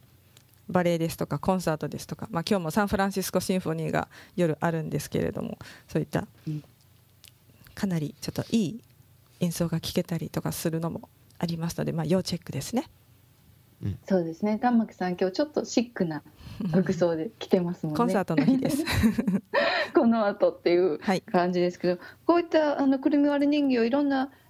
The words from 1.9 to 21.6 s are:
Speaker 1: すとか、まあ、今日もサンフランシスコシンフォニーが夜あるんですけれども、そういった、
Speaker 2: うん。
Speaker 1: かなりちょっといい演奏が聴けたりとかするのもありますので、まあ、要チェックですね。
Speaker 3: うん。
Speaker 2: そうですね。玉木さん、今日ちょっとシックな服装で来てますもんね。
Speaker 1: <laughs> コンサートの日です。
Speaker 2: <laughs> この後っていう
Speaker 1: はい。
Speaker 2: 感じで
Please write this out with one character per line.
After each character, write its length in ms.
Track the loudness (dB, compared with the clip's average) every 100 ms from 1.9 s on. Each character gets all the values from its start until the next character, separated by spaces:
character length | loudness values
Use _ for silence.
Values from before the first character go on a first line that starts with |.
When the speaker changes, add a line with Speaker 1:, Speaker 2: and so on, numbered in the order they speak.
| -8
Speaker 1:
す 80 | -10
と 80 | -12
か、 120 | -8
ま 120 | -6
あ、 20 | -2
今 120 | -2
日 40 |
も 80 | 0
サ 120 | 0
ン 40 | 0
フ 100 | 2
ラ 80 | 0
ン 60 |
シ 120 | -2
ス 80 | -2
コ 80 | -2
シ 140 | 0
ン 60 | 0
フ 80 | -2
ォ 40 |
ニ 140 | -4 -2
ー 40 |
が 180 | -2 -4 -8 -10 0
夜 220 | 0 2
あ 100 | -2
る 140 | -2
ん 60 | -2
で 100 | -6
す 100 | -4
け 100 | -2
れ 120 | -2
ど 100 | -4
も、 160 | -8 -10 -14 -20 -6
そ 100 | -4
う 40 |
い 40 | -2
っ 20 |
た、 200 | -4 -4 -8 -8
Speaker 2:
う 40 |
ん。 120 | -8 -10 _ _ _ _ _ -20 _ _ _ -18
Speaker 1:
か 140 | -6 -2
な 120 | -2
り 160 | -4 -6
ち 100 | -8
ょ 20 |
っ 20 |
と 100 | -6 -2
い 60 | 0
い 240 | 0 -4 -14 _ _ -20 _ _
演 120 | -2
奏 180 | 0 -2
が 100 | -2
聴 140 | -2
け 100 | -2
た 140 | -2 -4
り 120 | -4
と 120 | -4
か 100 | -4
す 180 | -4 -2
る 100 | -2
の 100 | -4
も 200 | -6 -10 _ _ -6
あ 60 | -4
り 120 | -2
ま 120 | -4
す 80 | -4
の 80 | -2
で、 80 |
ま 100 | -2
あ、 20 | 0
要 160 | 0
チ 140 | 0 -6
ェ 20 |
ッ 60 |
ク 80 | -6
で 100 | -8
す 140 | -4 -4
ね。 140 | -4 -10 _ _ _ _ -20 -20 _ _
Speaker 3:
う 80 | -8
ん。 100 | -8 -2
Speaker 2:
そ 100 | 0
う 60 |
で 100 | 0
す 100 | -4
ね。 140 | -2 0
玉 300 | 2 2 0
木 60 |
さ 140 | -2 -6
ん、 80 | -2
今 120 | -2
日 40 |
ち 100 | 0
ょ 40 | -2
っ 60 |
と 120 | -2
シ 180 | -2 0
ッ 120 | 0
ク 120 | -2 -4
な 180 | -4 -10 -18 -16 -8 -2
服 200 | 0 0
装 220 | 2 0 0
で 160 | -4 -10
来 100 | 0
て 140 | 2
ま 140 | 2 -4
す 100 | -4
も 60 |
ん 20 |
ね。 40 | 0
Speaker 1:
<laughs> 20 |
コ 60 | 0
ン 40 |
サ 120 | 0
ー 40 | 0
ト 100 | 2
の 80 |
日 140 | 2 2
で 140 | 2
す。 120 | -2
Speaker 2:
<laughs> 1120 | -2 2 2 2 0 -2 -2 0 0 0 0
こ 120 | 4 4
の 200 | 4 2
後 260 | 2 0
っ 100 | 2
て 100 | 2
い 60 | 4
う 220 | 4 0
Speaker 1:
は 160 | 0 -2
い。 60 |
Speaker 2:
感 320 | 0 2 2
じ 60 |
で 120 | 2